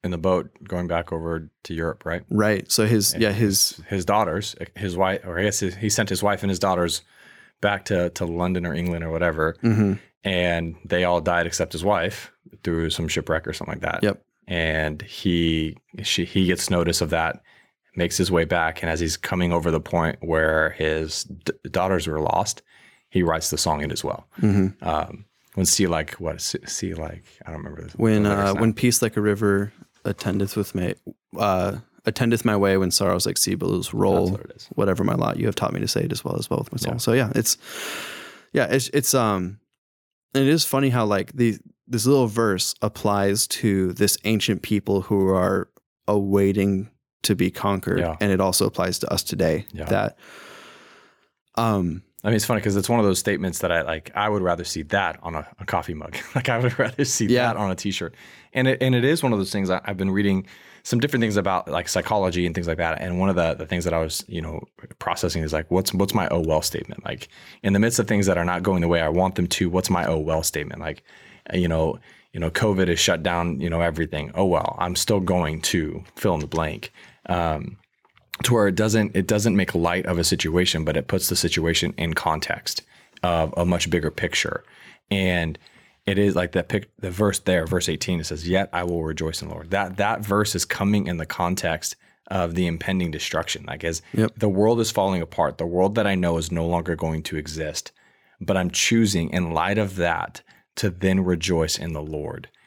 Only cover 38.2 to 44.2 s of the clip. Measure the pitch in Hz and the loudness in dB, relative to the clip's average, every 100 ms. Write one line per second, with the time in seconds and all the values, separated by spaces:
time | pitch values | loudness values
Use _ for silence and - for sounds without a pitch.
38.2 | - - _ 139 95 131 - 139 - 135 | -18 -20 _ 0 2 0 2 0 2 2
39.2 | 113 95 90 104 _ _ _ _ _ _ | 2 0 -2 -8 _ _ _ _ _ _
40.2 | _ 135 135 160 - 135 135 123 107 101 | _ 2 4 4 2 2 2 2 2 2
41.2 | 90 135 117 98 - _ - 120 113 139 | 0 2 2 2 -10 _ -4 0 4 4
42.2 | 117 107 113 92 - - 107 - 107 101 | 4 2 2 2 -2 -2 -4 -2 0 2
43.2 | 101 104 - - 110 98 92 - 101 - | 2 2 -2 0 2 2 0 2 0 2